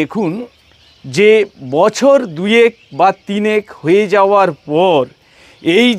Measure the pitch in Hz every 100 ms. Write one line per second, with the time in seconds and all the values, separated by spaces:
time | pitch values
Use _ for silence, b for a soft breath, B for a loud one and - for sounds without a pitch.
0 | 151 208 175 202 240 _ _ _ _ _
1 | 135 135 208 220 - - 131 143 208 -
2 | 269 277 226 151 202 233 233 - - -
3 | 254 - - 202 208 214 202 - 147 196
4 | 208 196 196 202 185 147 151 151 185 151
5 | 127 _ b b b b 165 185 247